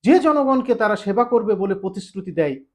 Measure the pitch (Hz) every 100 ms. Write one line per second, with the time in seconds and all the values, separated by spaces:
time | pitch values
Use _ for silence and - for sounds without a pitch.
0 | 208 349 302 302 269 262 254 233 214 208
1 | 202 196 240 233 214 196 196 190 185 190
2 | - 190 190 160 147 135 _